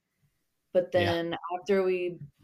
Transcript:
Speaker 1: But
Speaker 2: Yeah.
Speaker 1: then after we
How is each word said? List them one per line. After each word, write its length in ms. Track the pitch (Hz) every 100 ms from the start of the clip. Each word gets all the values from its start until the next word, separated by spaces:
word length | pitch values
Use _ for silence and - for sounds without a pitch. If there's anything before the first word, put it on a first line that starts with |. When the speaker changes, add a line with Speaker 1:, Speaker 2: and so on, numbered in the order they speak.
| _ _ _ _ _ _ _
Speaker 1:
But 200 | 185 180
Speaker 2:
Yeah. 200 | 180 170 170
Speaker 1:
then 200 | 170 165 165 180
after 220 | 190 196
we 360 | 185 185 180 170 - _